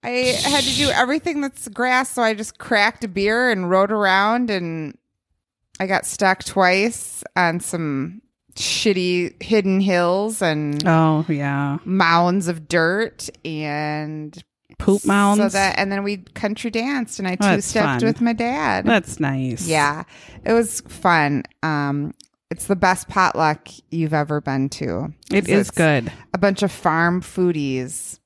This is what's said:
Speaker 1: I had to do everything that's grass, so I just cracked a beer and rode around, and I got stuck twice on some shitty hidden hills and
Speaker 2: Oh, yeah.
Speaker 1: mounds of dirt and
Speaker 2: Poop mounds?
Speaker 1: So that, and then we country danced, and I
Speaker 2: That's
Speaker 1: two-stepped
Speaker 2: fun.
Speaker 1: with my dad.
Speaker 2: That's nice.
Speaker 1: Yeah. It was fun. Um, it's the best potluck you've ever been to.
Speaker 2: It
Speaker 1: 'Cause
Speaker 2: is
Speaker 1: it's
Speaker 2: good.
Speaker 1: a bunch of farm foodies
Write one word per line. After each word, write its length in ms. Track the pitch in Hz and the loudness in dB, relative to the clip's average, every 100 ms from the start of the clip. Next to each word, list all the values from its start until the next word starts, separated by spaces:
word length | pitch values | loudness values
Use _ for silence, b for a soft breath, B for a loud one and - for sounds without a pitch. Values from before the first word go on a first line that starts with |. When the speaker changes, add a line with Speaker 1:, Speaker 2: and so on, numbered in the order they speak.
Speaker 1:
I 60 | 240 | -4
had 540 | 247 254 247 269 285 | 0 0 0 0 0
to 120 | 254 269 | 0 0
do 140 | 285 | 0
everything 520 | - 247 302 349 294 | 2 2 0 -2 -4
that's 260 | 277 - - | -4 -6 -12
grass, 420 | 202 247 254 262 | -4 0 0 0
so 140 | - | 0
I 100 | 226 | 0
just 240 | 214 214 - | 0 -8 -12
cracked 460 | - 220 208 - | 0 2 2 0
a 40 | 220 | -6
beer 440 | 185 202 226 254 | -2 0 2 2
and 180 | 208 180 | 0 2
rode 220 | 190 196 | 2 2
around, 580 | 214 202 190 202 240 240 | 2 2 4 2 0 0
and 480 | 196 170 165 151 - _ _ _ _ _ _ _ - | -2 -4 -6 -8 -12 _ _ _ _ _ _ _ -8
I 60 | 190 | -2
got 220 | 190 - | -2 -2
stuck 360 | - 196 190 | 0 2 2
twice 800 | - - 180 190 220 233 - - - - | -2 2 4 4 0 -2 -10 -12 -6 0
on 240 | 175 170 | 0 0
some 640 | - 170 156 139 151 202 _ _ _ - | -6 -6 -4 -4 -6 -10 _ _ _ -8
shitty 840 | - - 220 185 180 180 175 - | -6 0 0 0 0 0 -2 -6
hidden 360 | - 220 196 190 | 0 2 4 2
hills 600 | 196 180 175 185 214 220 | 4 4 2 2 -2 0
and 400 | 180 151 151 147 185 | 0 0 -2 0 4
Speaker 2:
Oh, 360 | 160 160 156 156 | 6 6 4 0
yeah. 480 | 147 143 139 143 143 - | -2 -2 -2 -2 -4 -2
Speaker 1:
mounds 640 | 190 170 170 175 190 170 | 0 4 4 4 0 -2
of 200 | 165 151 | -6 -2
dirt 640 | 175 160 196 226 - - _ - | 2 2 0 -4 -8 -16 _ -10
and 960 | 156 151 147 151 151 151 156 151 170 - _ _ - | -8 -6 -4 -4 -6 -6 -10 -12 -16 -20 _ _ -4
Speaker 2:
Poop 260 | - 202 202 | 0 2 2
mounds? 340 | 202 202 208 | 4 4 4
Speaker 1:
So 60 | 208 | 2
that, 280 | 202 196 - | 2 0 0
and 140 | 196 | -2
then 100 | 196 | -2
we 140 | 202 202 | -4 -6
country 540 | - - 208 214 233 | -10 -6 -4 -4 -4
danced, 480 | 226 247 277 226 - | -4 -2 -4 -6 -6
and 80 | 190 | -6
I 80 | 175 | 0
Speaker 2:
That's 320 | 202 180 - | 2 2 0
Speaker 1:
two-stepped 340 | 226 160 127 | 0 0 2
Speaker 2:
fun. 60 | 226 | 0
Speaker 1:
with 140 | 226 | 2
my 120 | 233 | 0
dad. 520 | 226 233 277 302 95 214 | 0 -2 -2 -2 0 2
Speaker 2:
That's 340 | 220 - - | 2 0 -4
nice. 480 | 143 135 131 113 170 | -2 -2 -4 -4 0
Speaker 1:
Yeah. 360 | 156 143 151 - B B B | 2 2 0 -12 B B B
It 100 | - | 0
was 280 | 226 220 - | 2 2 -4
fun. 640 | - - 185 165 147 143 - _ | -10 -2 2 4 2 0 -4 _
Um, 540 | 160 151 143 143 147 - - _ _ | -4 -2 -2 -4 -6 -10 -20 _ _
it's 160 | 170 - | -10 -2
the 100 | 196 | 2
best 320 | 185 185 - | 2 2 -2
potluck 600 | - 185 - 160 156 - - _ | 0 2 2 0 0 -8 -20 _
you've 220 | 165 156 151 | -4 0 0
ever 260 | 147 147 | 0 -4
been 280 | 147 135 139 | -2 -2 -4
to. 440 | - 139 87 143 151 - | -4 -6 -6 -6 -12 -2
Speaker 2:
It 120 | - | -2
Speaker 1:
'Cause 80 | - | 2
Speaker 2:
is 180 | 196 196 | 0 0
Speaker 1:
it's 20 | - | 2
Speaker 2:
good. 340 | 165 143 117 B B | 2 2 -2 B B
Speaker 1:
a 40 | 180 | 0
bunch 240 | 202 190 | 0 2
of 80 | 196 | -2
farm 500 | - 170 160 170 180 | -2 -2 2 2 0
foodies 1000 | - - 180 160 139 127 127 - - - | -4 -2 0 0 -2 -4 -6 -10 -12 -16